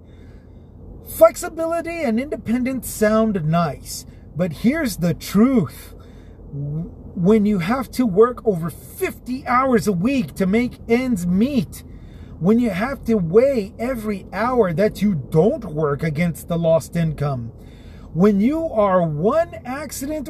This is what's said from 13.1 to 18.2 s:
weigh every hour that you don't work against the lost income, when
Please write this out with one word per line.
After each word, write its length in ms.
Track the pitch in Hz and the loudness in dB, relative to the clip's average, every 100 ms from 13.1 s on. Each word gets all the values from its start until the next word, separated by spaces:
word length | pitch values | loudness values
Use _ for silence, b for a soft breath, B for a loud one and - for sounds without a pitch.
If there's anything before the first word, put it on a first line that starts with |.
weigh 600 | 220 165 202 269 262 190 - | 0 4 4 4 2 -4 -6
every 480 | 240 247 214 196 - | -6 -4 -4 -6 -6
hour 400 | 185 233 254 190 | -4 0 2 2
that 300 | 160 208 - | 2 0 2
you 120 | 208 | 0
don't 500 | 165 120 156 196 311 190 | 0 0 4 4 2 -6
work 280 | 151 151 139 | -2 -2 0
against 460 | 160 147 175 151 - | -2 -2 -2 -2 -6
the 100 | 170 | -2
lost 360 | 165 165 - | 2 2 2
income, 580 | 170 165 143 143 127 117 - B B B B B | -2 -2 0 -2 -4 -8 -14 B B B B B
when 260 | 156 | 2